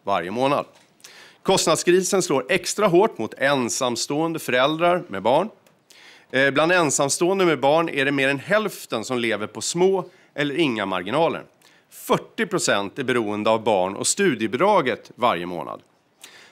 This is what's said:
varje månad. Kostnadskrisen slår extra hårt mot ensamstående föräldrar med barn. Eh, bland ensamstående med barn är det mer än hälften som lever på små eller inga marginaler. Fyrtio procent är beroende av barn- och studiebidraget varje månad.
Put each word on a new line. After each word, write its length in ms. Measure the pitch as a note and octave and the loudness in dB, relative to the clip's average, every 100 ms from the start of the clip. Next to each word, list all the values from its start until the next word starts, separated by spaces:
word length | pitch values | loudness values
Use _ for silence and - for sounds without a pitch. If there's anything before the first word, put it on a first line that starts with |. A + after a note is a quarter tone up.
varje 280 | G2 F#2+ F2 | -2 -2 -2
månad. 340 | A2+ C3+ B2+ - _ _ _ - - - _ | -2 0 0 -4 _ _ _ -20 -20 -20 _
Kostnadskrisen 760 | - F#3 F3 D3+ F3 F#3 F3+ F#3+ | 0 2 2 2 4 2 2 -2
slår 240 | F3 C3+ - | 0 -2 0
extra 380 | F#3 - - G3+ | -2 -2 0 4
hårt 300 | F3 F#3 - | 4 4 0
mot 160 | G#2+ | -8
ensamstående 1040 | - C3+ C#3 A2+ - B2 A#2 - D3 E3 D#3 | -2 0 2 0 -2 -2 -2 -4 -2 -2 -4
föräldrar 640 | - B2 C#3 D#3+ F3 F3+ - | -2 2 2 2 0 0 -4
med 140 | F#2+ | -4
barn. 280 | G#2+ D3 G#3+ - _ _ _ - - - _ | 2 2 0 -8 _ _ _ -20 -20 -20 _
Eh, 200 | B2+ C#3 | 0 2
bland 200 | C#3 E3 | 2 4
ensamstående 760 | F3+ D3+ - C#3 - F3+ G3 | 4 2 0 0 0 0 2
med 140 | F3 C#3 | 2 2
barn 300 | C#3 D#3+ E3 | 4 2 2
är 160 | C#3 | -2
det 60 | C#3 | 0
mer 180 | C#3 C3+ | 0 0
än 100 | C#3 | -2
hälften 640 | D3 G#3+ G3+ - - A#2+ | 0 0 0 -8 -8 -6
som 160 | G#2 B2 | -4 -2
lever 280 | A#2 G2+ G#2 | -2 -2 -6
på 140 | A2 | -8
små 480 | - E3+ F#3+ F#3+ F3+ - _ | -6 0 2 2 -4 -16 _
eller 200 | - D3 | -6 -4
inga 300 | C#3 D3 A2 | 0 0 0
marginaler. 580 | G2 F#2 F#2 C#3+ D#3+ E2+ - _ _ _ _ - - | -2 -4 -2 0 0 -2 -10 _ _ _ _ -14 -2
Fyrtio 380 | G#3 - - | -2 -2 -6
procent 540 | A3+ F3 - G#2 G2 C#3+ | -4 -2 0 0 -2 -6
är 40 | |
beroende 460 | B2+ A#2+ G#2 G#2 A2 | -2 -2 -2 -2 0
av 140 | A2+ | 0
barn- 320 | A2+ G2 F#2 | 2 0 0
och 120 | G2+ B2+ | -2 -4
studiebidraget 1040 | - G3 A2 A2 B2 G3 G3 B2 G2+ - | 0 0 0 -2 0 2 2 0 -4 -10
varje 300 | - A#2 F2 | -2 0 0
månad. 360 | F2 E2+ A#1+ G1+ _ _ _ _ - - - | -4 -8 -10 -12 _ _ _ _ -20 -20 -20